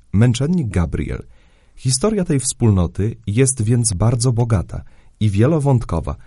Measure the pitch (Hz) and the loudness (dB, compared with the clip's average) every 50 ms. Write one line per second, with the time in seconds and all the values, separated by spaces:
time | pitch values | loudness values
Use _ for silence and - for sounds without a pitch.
0 | - _ - 98 113 127 113 - 135 151 180 180 147 107 - 92 85 71 - - | -14 _ 2 4 4 4 2 0 -2 -2 0 -2 -2 -2 -2 -2 -2 -2 -2 -4
1 | 73 65 64 - - - - - - - _ _ _ _ _ - - 135 127 131 | -4 -6 -6 -10 -10 -16 -20 -20 -20 -20 _ _ _ _ _ -6 -4 -4 -2 0
2 | - 214 220 202 180 - 156 135 - - - - 120 117 104 92 87 78 - - | 0 0 0 0 -2 0 -2 -2 -2 -4 -4 0 2 2 4 4 2 -2 -2 -4
3 | 95 113 113 - - - 101 120 135 131 131 - 110 104 123 120 120 110 101 87 | -4 -4 -6 -8 -8 -4 0 2 2 2 2 -2 0 0 2 0 0 -2 -2 0
4 | 98 113 127 120 117 131 117 110 120 117 113 87 - - - 85 - - - - | 0 0 0 2 0 0 0 0 0 0 0 -2 -2 -4 -10 -14 -14 -14 -20 -20
5 | _ - _ _ 107 107 98 98 110 139 170 156 139 143 135 117 - - - 82 | _ -20 _ _ -2 0 2 2 2 2 2 2 2 2 2 0 0 -2 -4 -4
6 | 73 71 71 - - | -4 -6 -8 -10 -12